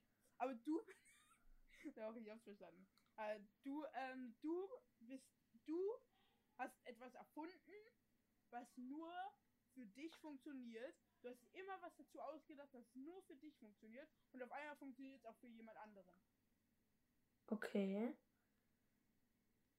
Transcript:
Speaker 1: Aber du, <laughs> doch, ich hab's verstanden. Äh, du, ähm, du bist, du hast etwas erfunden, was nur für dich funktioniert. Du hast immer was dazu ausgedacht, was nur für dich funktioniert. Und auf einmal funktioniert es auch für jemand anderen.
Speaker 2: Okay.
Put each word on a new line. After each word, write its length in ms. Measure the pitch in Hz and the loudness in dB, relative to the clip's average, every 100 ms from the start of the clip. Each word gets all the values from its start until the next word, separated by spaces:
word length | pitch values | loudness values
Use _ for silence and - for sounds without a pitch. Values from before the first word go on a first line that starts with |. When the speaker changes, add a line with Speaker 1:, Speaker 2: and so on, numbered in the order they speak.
| - _ - - | -20 _ -8 2
Speaker 1:
Aber 160 | 254 | 4
du, 260 | 240 302 320 | 4 4 4
<laughs> 1160 | - - - - - - - - - - 302 | 4 -8 -16 -20 -20 -20 -20 -18 -18 -8 -6
doch, 220 | 247 220 226 | -2 -2 -2
ich 140 | 214 | -4
hab's 140 | 226 | -6
verstanden. 420 | - 202 175 175 190 - - - | -8 -8 -10 -12 -18 -20 -12 0
Äh, 240 | 214 214 202 - | 2 2 0 -6
du, 200 | 269 285 - | 0 2 2
ähm, 420 | 247 262 262 247 - | 2 0 0 -4 0
du 260 | 302 349 392 508 - - | 4 6 4 0 -8 -16
bist, 260 | 226 269 - _ _ 226 | -6 -6 -6 _ _ -8
du 260 | - 330 392 523 - - - - _ - | 2 6 6 4 -2 -20 -20 -20 _ -2
hast 200 | 262 - | -2 -2
etwas 300 | - 220 254 | -8 -6 -6
erfunden, 580 | 240 - 302 330 359 277 415 440 - _ _ _ _ - | -8 -8 -4 -4 -4 -12 -14 -14 -20 _ _ _ _ -8
was 180 | 240 277 - | -6 -6 -4
nur 340 | 247 294 330 359 381 - _ _ _ | -2 -2 0 0 -2 -4 _ _ _
für 120 | 262 226 | -10 -10
dich 280 | 208 320 - | -4 -6 -4
funktioniert. 760 | 311 277 311 269 240 220 269 - _ _ | -6 -6 -4 -4 -4 -2 -2 -4 _ _
Du 60 | 247 | -6
hast 120 | 247 233 | -6 -8
immer 260 | 339 381 381 | -6 -2 0
was 120 | 349 - | -2 -8
dazu 240 | 277 302 | -12 -6
ausgedacht, 480 | 240 302 - 285 285 | -4 -4 -6 -10 -8
was 220 | 247 - | -10 -10
nur 280 | 254 285 370 | -6 -4 -4
für 100 | - 269 | -8 -10
dich 200 | 302 - | -10 -10
funktioniert. 500 | 214 202 220 233 311 - - | -14 -12 -10 -8 -8 -12 -8
Und 100 | 254 | -4
auf 100 | 240 | -2
einmal 240 | 269 294 285 | 0 -2 -2
funktioniert 420 | 277 262 269 269 | -4 -4 -6 -6
es 60 | 226 | -10
auch 100 | 214 | -10
für 100 | 247 | -10
jemand 280 | 226 226 - | -10 -10 -8
anderen. 360 | 214 202 185 175 _ _ _ _ _ _ _ _ _ _ _ _ - | -8 -10 -14 -18 _ _ _ _ _ _ _ _ _ _ _ _ 0
Speaker 2:
Okay. 640 | 214 - 208 196 202 240 - _ _ _ _ _ _ _ _ _ _ _ _ _ _ _ | 2 4 6 8 6 4 2 _ _ _ _ _ _ _ _ _ _ _ _ _ _ _